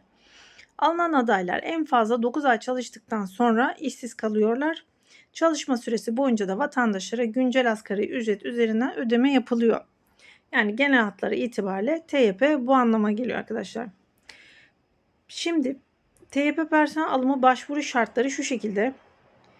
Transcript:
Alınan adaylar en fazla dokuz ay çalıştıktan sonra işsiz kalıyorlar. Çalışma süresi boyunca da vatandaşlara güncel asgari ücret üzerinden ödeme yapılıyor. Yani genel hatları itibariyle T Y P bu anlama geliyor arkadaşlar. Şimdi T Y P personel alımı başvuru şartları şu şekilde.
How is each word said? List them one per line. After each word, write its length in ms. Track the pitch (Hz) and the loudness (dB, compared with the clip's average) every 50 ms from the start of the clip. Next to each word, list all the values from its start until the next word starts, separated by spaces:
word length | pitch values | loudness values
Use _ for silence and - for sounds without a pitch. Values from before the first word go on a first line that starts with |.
| _ _ _ _ _ _ _ - - - _ - - _ _ - | _ _ _ _ _ _ _ -20 -20 -20 _ -20 -20 _ _ 0
Alınan 340 | 285 302 339 349 339 330 | 0 0 2 2 0 0
adaylar 480 | 311 269 240 226 214 190 180 180 - - | 2 2 2 2 2 0 0 -2 -4 -4
en 220 | - - 330 330 302 | -4 -4 -4 -4 -2
fazla 380 | - 269 240 220 214 240 247 | 0 2 2 2 2 0 0
dokuz 220 | 226 247 240 311 - | 0 -2 -2 0 2
ay 140 | 262 233 220 | 2 2 2
çalıştıktan 640 | - 247 254 254 240 - - 220 _ - 233 214 202 | 0 -4 -4 -4 -6 -8 -12 -16 _ -6 -6 -6 -6
sonra 520 | 185 185 - 240 240 220 226 254 294 - - | -6 -2 0 2 2 4 2 2 0 -2 -4
işsiz 340 | - 254 - - - 226 - | -8 -8 -8 -8 -12 -14 -10
kalıyorlar. 720 | - - 220 214 214 208 220 233 254 294 311 330 - - _ _ _ _ _ _ - _ _ | -6 -4 -2 0 2 2 2 2 0 -2 -2 -4 -6 -10 _ _ _ _ _ _ -20 _ _
Çalışma 440 | - - 320 330 311 285 - - 262 | -4 0 0 0 0 0 -2 -2 -4
süresi 400 | 233 - 254 233 214 - 233 226 | -2 -2 -4 -4 -4 -4 -4 -2
boyunca 320 | 247 277 269 233 208 202 185 | 0 0 2 2 0 0 -2
da 100 | 190 214 | -2 -2
vatandaşlara 640 | 285 294 285 269 240 220 202 190 185 - 226 233 240 | -4 -4 -2 0 0 0 0 -2 -4 -6 -4 -4 -4
güncel 480 | 226 220 254 262 254 226 262 247 233 | -2 0 0 0 2 2 2 2 2
asgari 360 | 220 214 - - 202 196 - - | 0 -2 -4 -6 -4 -4 -4 -4
ücret 380 | - 254 226 220 202 214 - | -4 -4 -2 -2 -2 -4 -4
üzerinden 500 | 262 240 240 233 220 220 220 247 311 - | -6 -2 0 0 0 0 0 -2 -2 -4
ödeme 360 | - 269 226 240 233 254 285 | -4 -2 0 2 2 4 4
yapılıyor. 480 | 277 262 - - 247 233 233 226 - - - _ _ _ _ _ _ _ _ - - _ _ _ | 4 2 0 0 0 2 2 2 2 0 -2 _ _ _ _ _ _ _ _ -20 -20 _ _ _
Yani 240 | 311 254 208 208 214 | -2 0 0 0 0
genel 240 | 233 277 285 269 247 | 0 0 2 4 4
hatları 340 | 220 202 190 - - 202 214 | 2 2 -2 -4 -4 -4 -2
itibariyle 680 | 226 247 233 - - 196 190 190 196 208 262 320 330 320 | -2 -4 -4 -4 -4 -4 -4 -2 -2 -2 -2 -2 -4 -4
T 120 | - 302 277 | -2 0 2
Y 180 | 247 208 190 | 2 2 2
P 300 | - 269 294 311 269 240 | 2 2 2 2 2 2
bu 80 | 247 269 | 2 4
anlama 380 | 262 247 233 220 220 208 214 | 4 4 4 2 2 2 0
geliyor 260 | 208 214 254 226 - - | 0 -2 -2 -4 -4 -6
arkadaşlar. 480 | 214 - 220 226 202 - - 220 - 202 - _ _ _ _ _ _ - - - - - - - _ _ _ _ _ _ _ _ _ _ _ _ _ - | -6 -8 -8 -8 -8 -8 -10 -10 -10 -10 -14 _ _ _ _ _ _ -20 -20 -20 -20 -20 -20 -20 _ _ _ _ _ _ _ _ _ _ _ _ _ -18
Şimdi 480 | - - - 339 339 320 254 254 277 - _ _ _ _ _ _ _ _ _ _ | -10 -6 -4 -2 0 0 0 0 -2 -6 _ _ _ _ _ _ _ _ _ _
T 100 | - 269 | -2 0
Y 140 | 285 294 285 | 0 0 0
P 140 | 320 320 311 | 0 0 2
personel 400 | 311 311 302 294 302 311 320 339 | 2 2 2 2 0 -2 -2 0
alımı 340 | 294 262 254 262 277 262 | 0 0 2 0 2 4
başvuru 400 | 247 254 254 247 - - 285 302 | 6 4 4 4 0 -6 -4 -4
şartları 480 | 285 - - 247 226 - - - 240 277 | -4 -2 0 0 0 0 0 -2 -2 -2
şu 120 | 269 - | -2 -4
şekilde. 500 | 277 - 262 220 - 220 190 196 214 262 269 - _ _ _ _ _ _ _ _ _ _ _ _ | -6 -4 -4 -4 -4 -4 -2 -2 -2 -2 -2 -8 _ _ _ _ _ _ _ _ _ _ _ _